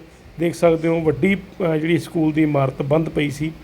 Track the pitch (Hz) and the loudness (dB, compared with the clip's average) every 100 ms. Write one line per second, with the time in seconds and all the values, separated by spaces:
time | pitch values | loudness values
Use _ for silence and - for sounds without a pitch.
0 | - - - - 170 - 170 160 165 165 | -10 -20 -16 -4 -4 2 2 4 2 0
1 | 156 135 190 196 - - 175 160 160 165 | 0 2 0 0 -4 -4 -2 0 0 0
2 | - 170 156 151 156 143 135 - 139 156 | -2 -2 0 2 2 2 0 -2 0 0
3 | 160 160 147 139 156 156 | 0 -2 -4 -4 -8 -8